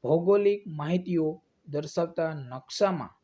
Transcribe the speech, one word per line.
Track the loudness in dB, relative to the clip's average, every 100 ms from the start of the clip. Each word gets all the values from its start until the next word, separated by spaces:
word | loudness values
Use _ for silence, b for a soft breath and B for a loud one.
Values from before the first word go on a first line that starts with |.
ભૌગોલિક | 2 2 4 4 4 2 -4
માહિતીઓ | -6 0 0 0 0 0 -2 _ _ -8
દર્શાવતા | -6 -4 -2 -2 -2 -4
નકશામાં | -4 -10 -14 -12 0 0 0 -6 _